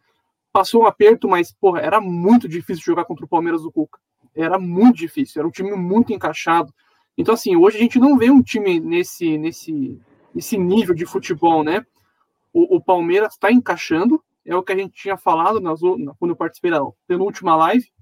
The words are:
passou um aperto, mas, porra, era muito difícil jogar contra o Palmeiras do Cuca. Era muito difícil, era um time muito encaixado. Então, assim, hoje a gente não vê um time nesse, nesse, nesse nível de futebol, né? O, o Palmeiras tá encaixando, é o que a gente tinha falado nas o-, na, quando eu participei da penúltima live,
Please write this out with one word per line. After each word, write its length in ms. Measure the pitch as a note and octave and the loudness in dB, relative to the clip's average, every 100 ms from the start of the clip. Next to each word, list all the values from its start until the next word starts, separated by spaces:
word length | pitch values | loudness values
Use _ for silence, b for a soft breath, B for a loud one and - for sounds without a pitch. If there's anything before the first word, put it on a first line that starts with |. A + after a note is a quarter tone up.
| _ _ _ _ _ | _ _ _ _ _
passou 300 | - F#3+ A#3 | -2 0 2
um 40 | A3 | 2
aperto, 400 | - G#3 A3+ G3 | 4 4 4 2
mas, 240 | F3+ E3+ | 0 -2
porra, 300 | _ G3 E3+ | _ 0 0
era 180 | - G#3 | 0 -2
muito 480 | F#3+ E3+ F#3 A#3+ E3+ | -2 -2 4 4 2
difícil 380 | E3+ - F3 | -6 -8 -6
jogar 220 | - E3+ E3+ | -4 -4 -4
contra 180 | E3+ | -10
o 40 | E3 | -4
Palmeiras 340 | E3+ E3+ E3+ | -2 -2 -4
do 100 | D#3 | -4
Cuca. 260 | - D3+ _ _ _ _ D#3 | -6 -6 _ _ _ _ -6
Era 220 | E3 F#3+ | -2 -2
muito 380 | F3+ F3 B3 G#3 | -2 4 4 4
difícil, 420 | E3 - C3+ D#3 | -2 -6 -6 -6
era 80 | E3 | -6
um 20 | |
time 240 | - F#3+ | -6 -6
muito 380 | G3+ F3 G#3+ A#3 | -6 -2 0 0
encaixado. 600 | G3+ E3+ D#3 - E3+ E3 _ _ _ _ - | -2 -6 -6 -2 -2 -2 _ _ _ _ -6
Então, 160 | E3+ | -2
assim, 240 | A#3 G#3+ E3+ | 0 0 4
hoje 220 | F#3+ G#3+ | 4 4
a 20 | |
gente 180 | A#3 B3+ | 0 4
não 200 | C4+ C4+ | 4 4
vê 120 | A#3 | 6
um 120 | C#4 | 6
time 360 | B3 A3 G3+ E3+ | 4 0 -2 -2
nesse, 600 | D#3+ E3+ F3+ - E3 D#3 | -2 -2 -4 -4 -4 -4
nesse, 600 | D#3+ E3 - D3+ B2+ F#2+ _ _ _ | -6 -10 -10 -8 -8 -10 _ _ _
nesse 240 | E3+ - G#3 | -12 -6 -4
nível 360 | F3+ G#3 F3+ | 0 0 0
de 120 | D#3+ E3+ | -2 -6
futebol, 580 | - - E3 E3+ D#3+ | -8 -8 -2 0 0
né? 220 | D3+ F3+ - _ _ _ _ _ _ | 0 -4 -6 _ _ _ _ _ _
O, 240 | E3+ E3+ F3 | 0 2 2
o 40 | |
Palmeiras 520 | F3 F3+ E3+ F#3+ G#3+ - | 0 0 0 0 -2 -2
tá 120 | G3 | 2
encaixando, 720 | B3 - - - D#3+ A3 D#4 - _ | 2 2 -4 -4 -2 0 0 -4 _
é 100 | - | -6
o 80 | F3 | -6
que 100 | F3+ | -4
a 40 | F#3+ | -6
gente 160 | F#3+ | -6
tinha 240 | - G3 F#3+ | -10 -8 -6
falado 420 | F#3 E3 E3+ A3 | -2 0 0 -2
nas 240 | F3 D#3+ | -4 -4
o-, 140 | F3+ F#3 | -2 -2
na, 160 | C#3+ - | -6 -8
quando 140 | F3 | -6
eu 40 | E3 | -4
participei 340 | E3 - F3 | -8 -6 -4
da 120 | D#3 C#3 - - | -2 -4 -8 -6
penúltima 500 | F3+ G3+ G3+ F#3 D#3+ | -4 -4 -4 0 2
live, 300 | E3 A#3 - _ | 2 0 -2 _